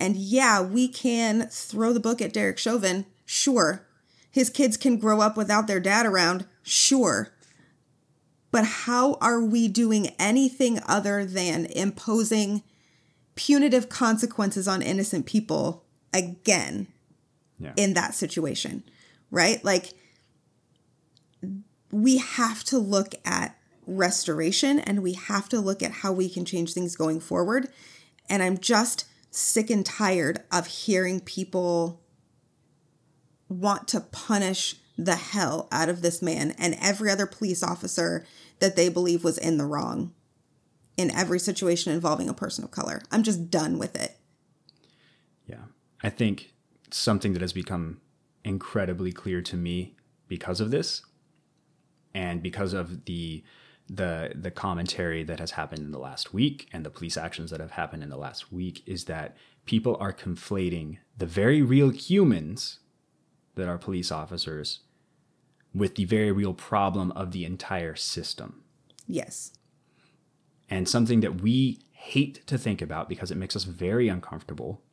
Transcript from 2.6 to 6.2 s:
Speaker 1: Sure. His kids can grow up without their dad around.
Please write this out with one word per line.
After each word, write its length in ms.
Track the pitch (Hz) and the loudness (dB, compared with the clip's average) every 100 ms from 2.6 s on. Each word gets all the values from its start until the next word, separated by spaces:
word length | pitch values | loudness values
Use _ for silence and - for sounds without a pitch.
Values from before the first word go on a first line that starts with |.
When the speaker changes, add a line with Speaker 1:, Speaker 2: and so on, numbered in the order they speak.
| 233 233 190 185 190 _ - | 0 2 2 0 -4 _ -4
Speaker 1:
Sure. 600 | - 277 240 160 190 - _ _ _ _ | 0 2 4 4 2 -8 _ _ _ _
His 180 | 269 254 | 2 4
kids 280 | - 269 214 | 4 4 4
can 180 | 269 233 | 2 4
grow 240 | 214 214 | 4 6
up 160 | 214 214 | 4 2
without 300 | 202 208 214 | 2 2 2
their 140 | 190 | 0
dad 260 | 180 208 233 | 2 4 4
around. 400 | 190 | 4